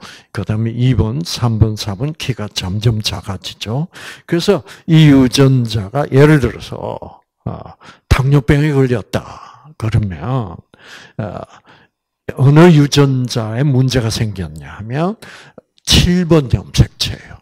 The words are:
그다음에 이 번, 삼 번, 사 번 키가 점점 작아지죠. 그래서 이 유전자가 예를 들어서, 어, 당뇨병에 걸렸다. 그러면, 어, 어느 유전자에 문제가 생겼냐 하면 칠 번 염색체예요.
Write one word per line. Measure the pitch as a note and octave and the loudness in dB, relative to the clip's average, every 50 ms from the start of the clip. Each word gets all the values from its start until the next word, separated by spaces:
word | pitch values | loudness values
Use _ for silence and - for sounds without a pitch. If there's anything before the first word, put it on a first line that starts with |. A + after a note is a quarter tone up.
| - - - - _ _ | -16 -20 -20 -20 _ _
그다음에 | - G#2+ G2 - G#2+ G#2+ A2+ A2+ | -12 -10 -6 -6 -4 -4 -4 -4
이 | A#2 A#2+ B2 B2+ A#2+ | -2 0 0 2 2
번, | G#2 A2 A2 A#2+ D3+ F3 | 2 0 -2 -4 -6 -8
삼 | - - - B2+ A#2 A2+ G#2 | -8 -6 -4 -2 -2 0 0
번, | A#2 A2 G#2+ | 0 0 -2
사 | G2+ - G2+ G2 | -4 -8 -8 -8
번 | F2+ C3+ D3+ | -6 -8 -8
키가 | D#3+ - - - A#2+ - G#2 G2+ | -8 -8 -8 -8 -6 -6 -10 -10
점점 | - - F#2+ F2+ G2 G#2+ A#2 B2 A2 G#2+ | -10 -8 -8 -6 -6 -2 0 0 0 -2
작아지죠. | - - - - - - F#2+ F#2 - - - - - G#2 A#2 C#3+ E3+ - - - - - - - _ | -4 -6 -8 -8 -10 -10 -12 -12 -12 -16 -16 -12 -10 -6 -6 -6 -6 -8 -10 -16 -20 -20 -20 -20 _
그래서 | - E3 E3+ - G3+ G3 C#3+ - - - - _ | -4 -4 -2 0 0 0 0 -2 -8 -18 -12 _
이 | - D#3+ D#3 D#3 | 4 6 6 8
유전자가 | D3 C#3 C3+ C3 A#2+ - C#3 C3+ C3+ C3 B2+ A#2 A2+ G#2+ A2+ F#2 G2 - C#3 D3 - | 8 6 6 4 4 4 4 4 4 4 2 0 -2 -4 -6 -6 -6 -4 -6 -4 0
예를 | C3 C3+ D3 D3+ D#3 C#3+ | 4 4 6 6 6 4
들어서, | A#2+ A2 - - - - - - - A2 A2+ - - - - _ _ _ _ _ - | 2 -2 -6 -8 -14 -16 -14 -12 -10 -10 -10 -12 -14 -16 -20 _ _ _ _ _ -12
어, | - - - - - - _ - - - _ _ - | -10 -10 -10 -14 -20 -20 _ -20 -20 -20 _ _ -2
당뇨병에 | - - B2+ C#3 C#3+ C#3+ - - D3+ C#3+ D3+ D#3 | 0 0 2 2 2 2 2 2 2 2 2 2
걸렸다. | C#3+ C3+ C3+ B2 B2 G2+ - _ - G2+ - - - - - - - - - D3 D#3 - | 2 2 2 2 0 -2 -4 _ -8 -8 -8 -10 -16 -20 -20 -20 -20 -20 -20 -20 -12 -8
그러면, | A2+ A2 A2 A2 A2 F#2+ F2 D2 F2 A#2 C3 C3 - - E2+ - - _ _ _ - - - - - - _ | -4 -2 0 0 -2 -2 -6 -8 -8 -6 -6 -6 -6 -8 -12 -16 -20 _ _ _ -20 -20 -20 -20 -20 -16 _
어, | - A2 F#2 - - - - - _ _ _ _ _ _ _ _ _ _ _ _ _ _ - - | -10 -10 -10 -10 -14 -16 -18 -20 _ _ _ _ _ _ _ _ _ _ _ _ _ _ -12 -4
어느 | - B2+ C#3 D3 D#3 F3 F3+ | 0 2 4 6 8 8 8
유전자에 | D#3+ D3 C#3+ C3+ - C#3+ C#3+ C#3 C3+ B2+ B2+ A#2 - B2+ G#2+ G#2+ A2+ A#2+ | 8 6 4 4 2 2 2 2 2 -2 -4 -4 -4 -6 -6 -4 -4 -2
문제가 | C#3+ D3+ C3 B2 C3 B2+ - C3 A2+ A2+ | 0 0 2 2 2 2 0 -2 -2 -2
생겼냐 | - - A#2+ G#2+ F#2+ F#2+ F2 D#2 D2+ D#2 C#2+ - | -2 -4 -4 -4 -6 -6 -10 -10 -10 -14 -16 -16
하면 | - - G#2+ A2 B2+ D3+ E3+ F#3+ A3+ - - - - - - - _ - - _ _ _ _ | -16 -16 -12 -8 -6 -4 -4 -4 -6 -8 -14 -20 -20 -20 -20 -20 _ -20 -20 _ _ _ _
칠 | - - D3+ - F3 F3+ F3+ F3+ | 0 2 2 2 2 2 0 2
번 | D#3 E3+ D#3 C3+ A2+ | 2 2 2 2 2
염색체예요. | - F#2+ - - - - - - - - - - - - - - - - | -2 -4 -4 -2 0 0 0 0 -2 -6 -8 -8 -8 -10 -14 -20 -20 -20